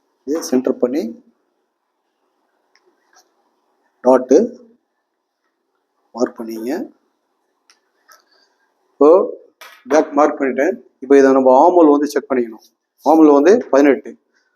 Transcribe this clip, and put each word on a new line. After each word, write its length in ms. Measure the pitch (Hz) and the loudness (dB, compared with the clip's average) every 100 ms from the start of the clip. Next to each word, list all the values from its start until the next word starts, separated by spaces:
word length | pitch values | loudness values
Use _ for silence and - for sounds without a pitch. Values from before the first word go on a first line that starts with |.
| _ _ - | _ _ -8
இதை 100 | 160 160 | -8 -4
சென்டர் 260 | 127 131 123 | -4 -4 -4
பண்ணி 200 | 123 143 226 - _ _ _ _ _ _ _ _ _ _ _ _ _ _ _ _ _ _ _ _ _ _ _ _ _ _ _ _ | -6 -6 -10 -16 _ _ _ _ _ _ _ _ _ _ _ _ _ _ _ _ _ _ _ _ _ _ _ _ _ _ _ _
டாட்டு 340 | 123 131 - 147 233 - _ _ _ _ _ _ _ _ _ _ _ _ _ _ _ | 0 0 2 0 0 -8 _ _ _ _ _ _ _ _ _ _ _ _ _ _ _
மார்க் 240 | - 123 - | -8 -8 -8
பண்ணிங்க. 320 | 113 113 117 147 - _ _ _ _ _ _ _ _ _ _ _ _ _ _ _ _ _ _ _ _ | -16 -12 -10 -10 -12 _ _ _ _ _ _ _ _ _ _ _ _ _ _ _ _ _ _ _ _
இப்போ 180 | _ 143 180 - - _ _ - _ 123 | _ 2 2 0 -12 _ _ -20 _ -4
பேக் 240 | 147 143 143 | -4 -2 -2
மார்க் 200 | 151 - | -2 -2
பண்ணிட்டேன். 340 | 135 123 156 226 _ _ | -8 -4 -6 -6 _ _
இப்போ 120 | 131 139 | 0 2
இதை 80 | 135 135 | 4 2
நம்ம 120 | 131 131 | 2 4
ஆர்ம்ஹோல் 300 | 165 175 160 147 | 4 4 2 2
வந்து 160 | 147 | -2
செக் 160 | 143 - | -8 -6
பண்ணிக்கணும். 360 | 131 113 110 _ _ _ _ 135 | -6 -6 -12 _ _ _ _ -2
ஆர்ம்ஹோல் 280 | 160 156 143 | 2 4 4
வந்து 140 | 156 127 - | 2 0 0
பதினெட்டு. 360 | 135 147 127 117 - _ _ _ | 0 2 0 -6 -20 _ _ _